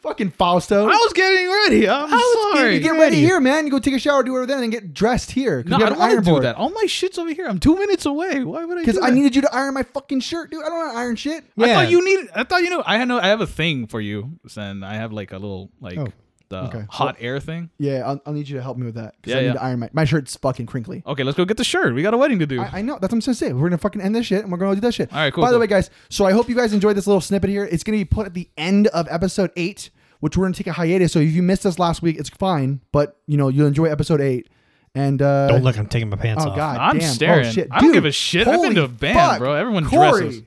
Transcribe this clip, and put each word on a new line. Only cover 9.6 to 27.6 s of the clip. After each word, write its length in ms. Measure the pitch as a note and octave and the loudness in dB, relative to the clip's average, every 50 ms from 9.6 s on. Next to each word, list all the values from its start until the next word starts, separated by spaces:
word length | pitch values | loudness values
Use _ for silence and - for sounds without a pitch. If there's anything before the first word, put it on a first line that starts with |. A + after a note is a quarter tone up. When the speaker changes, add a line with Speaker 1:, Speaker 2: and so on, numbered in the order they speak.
| C#4 C#4 C4+ | 0 0 0
Speaker 1:
my 80 | C4+ | 0
fucking 380 | B3+ - _ C#4 - - C#4+ C4 | 0 -4 _ -12 -8 -4 -4 -4
shirt, 300 | A3+ - E4 E4+ D#4 C#4+ | -4 -4 -8 -8 -8 -10
dude. 120 | D#4+ D#4+ D4 | -12 -10 -8
I 40 | D#4 | -6
don't 80 | E4 E4 | -6 -6
wanna 200 | E4 D4 A3+ A#3 | -6 -6 -6 -6
iron 180 | B3 B3 A#3 | -4 -4 -4
shit. 280 | G#3+ - C#4+ D#4+ D#4+ _ _ _ G#3 | -4 -4 -6 -6 -6 _ _ _ 2
Speaker 2:
I 80 | A3+ | 4
Speaker 3:
Yeah. 80 | A#3+ A3+ | 4 6
Speaker 2:
thought 160 | E3 C3 A2+ | 4 4 4
you 120 | F4 F4 | 4 4
needed, 280 | F4+ F#4+ G4 F#4+ D4+ - - | 4 4 2 0 0 -6 -6
I 100 | G#3 C4 | -6 -4
thought 180 | - F#4 F4+ | -2 0 0
you 80 | F4 F4 | 0 0
knew. 120 | F4+ E4 A#3 | -2 -4 -2
I 100 | - G3 | -2 0
had 120 | A3 B3+ B3 | 0 0 0
no, 100 | B3 A#3+ | 0 0
I 60 | F3+ | 2
have 160 | F#3+ G#3 A3+ | 2 2 2
a 40 | G3+ | 0
thing 420 | - - - D#3 E3+ D#3 C3 A2+ G#2+ | -6 -4 -2 -2 -2 -2 -4 -6 -6
for 120 | - A2+ | -6 -6
you, 380 | G#2+ G#2 G#2 G#2 G2+ C3 E3 _ _ | -6 -4 -6 -6 -8 -10 -14 _ _
Sen. 360 | - - A2 G#2 G2 G2 G2 | -18 -14 -12 -12 -10 -10 -12
I 120 | G2 F#2+ G#2+ | -10 -10 -8
have, 180 | G#2+ A2+ A2+ | -8 -8 -8
like, 200 | G#2+ G#2+ G2 F2 | -10 -12 -12 -12
a 60 | G2 F#2+ | -12 -12
little, 320 | G2 G#2 G2 F#2 F#2+ - _ _ | -10 -10 -10 -12 -12 -16 _ _
like, 160 | - F#2 F2+ E3+ | -16 -12 -8 -8
Speaker 1:
Oh, 80 | C#3+ A2+ - _ _ _ _ _ _ _ | -8 -8 -10 _ _ _ _ _ _ _
Speaker 2:
the 140 | G2 F#2 F#2 | -12 -10 -10
Speaker 1:
okay. 200 | - - A2+ G#2 G#2 | -10 -10 -12 -12 -12
Speaker 2:
hot 260 | - - C#3 B2+ C3+ - | -8 -6 -6 -6 -6 -8
Speaker 1:
Well, 40 | A#2 | -8
Speaker 2:
air 140 | A#2+ C3 C#3 | -8 -8 -8
thing. 320 | - - D#3+ E3+ E3+ E3 _ _ | -8 -10 -12 -12 -12 -14 _ _
Speaker 1:
yeah, 240 | D3 C#3 C3+ C3 A2 | -6 -4 -4 -4 -6
I'll, 160 | A#2+ C#3+ C#3+ _ | -6 -8 -8 _
I'll 60 | D3 | -8
need 160 | D3+ D3 D3 C#3 | -8 -8 -8 -8
you 80 | C#3+ | -10
to 60 | C3 | -12
help 140 | B2 C3+ A#2+ | -10 -10 -10
me 80 | B2 B2 | -8 -8
with 100 | A#2 A2+ | -8 -10
that, 180 | A#2 A2 G#2+ _ _ | -12 -14 -14 _ _
'cause 80 | _ - | _ -4
Speaker 2:
Yeah, 40 | A#2+ | -2
Speaker 1:
I 40 | C3+ | -2
need 40 | C3 C#3 | 0 -2
Speaker 2:
yeah. 40 | |
Speaker 1:
to 100 | C#3+ - | -2 -2
iron 160 | - C3 B2+ A#2+ | -4 -4 -4 -4
my, 100 | A#2+ A2 | -6 -4
my 120 | - D#3 D#3+ | -2 0 0
shirt's 300 | C3 D#3 D#3 C3+ - - | 2 0 -2 -2 -4 -14
fucking 320 | - - C3+ B2 - A#2+ | -4 -4 -4 -4 -4 -10
crinkly. 340 | G#2+ - C3 A2 - - - - | -8 -8 -10 -8 -8 -12 -12 -10
Speaker 2:
Okay, 160 | - C#3 C3+ | -8 -6 -4
let's 140 | C3 C3 C#3+ | -4 -4 0
go 80 | - F3 | -2 -2
get 140 | F3+ A3+ A3+ | -2 -2 -4
the 40 | |
shirt. 320 | B3+ - - F#4 F4+ E3+ A#2 | -2 -2 0 0 0 0 0
We 80 | C3 | 0
got 100 | D#3 G#3 | 0 0
a 40 | A3+ | 2
wedding 240 | A#3+ C#4 D4+ B3+ F#3 | 2 2 2 2 0
to 60 | D#3+ | 0
do. 140 | C#3+ C3+ B2 | -2 -2 -6
Speaker 1:
I, 180 | G#2 G2+ C#3+ F#3 | -6 -6 -8 -8
I 40 | |
know. 120 | G#3 B3+ D4 | -6 -6 -6
That's 180 | - F#3 F#3 | -4 -4 -2
what 60 | A#3 A3+ | -2 -2
I'm 20 | |
gonna 140 | - - A#3+ | -2 -2 -2
say. 180 | - E4+ A#3+ | -2 -2 -4
We're 160 | C3 B2+ D3 F3 | -2 0 0 0
gonna 100 | F3+ E3 | 0 0
fucking 220 | - G#3 - G#3 | -2 -4 -4 -2
end 140 | F3+ G3 A3 | -4 -2 -2
this 100 | A#3 A#3 | -2 -2
shit, 160 | - F#3+ G3 | 0 -2 -2
and 80 | G#3+ G3 | -2 -4
we're 80 | F3+ F3 | -4 -2
gonna 160 | F#3+ G3 G3 | 0 -2 0
do 60 | G3 | 0
that 120 | A3 A#3+ A3+ | 0 -2 -2
shit. 180 | - D#3+ - | -2 -6 -4
Speaker 2:
All 60 | - C#3+ | -2 -2
right, 120 | D#3 C#3+ | -2 -2
cool, 100 | - E3+ G#3+ | 0 0 2
Speaker 1:
By 60 | B3 | 2
the 40 | B3 | 4
Speaker 2:
cool. 40 | A#3 | 2
Speaker 1:
way, 60 | A#3 G3+ | 2 4
guys, 220 | G#3 F#3 - - _ _ _ _ | 2 2 0 0 _ _ _ _
so 160 | - - G3+ | -2 0 2
I 80 | F#3+ | 4
hope 160 | G3 A3+ A#3+ - | 4 4 2 2
you 80 | A#3+ | 0
guys 160 | A#3+ B3 A3+ | 0 0 2
enjoyed 240 | G#3 G#3 F#3 G#3+ G#3 | 2 2 4 4 2
this 100 | G3 F3+ | 2 2
little 140 | G3+ G3+ F#3+ | 2 2 2
snippet 300 | - - F#3+ G3 F3 G3 | 2 0 -2 0 0 0
here. 140 | G3+ G3+ | -2 -4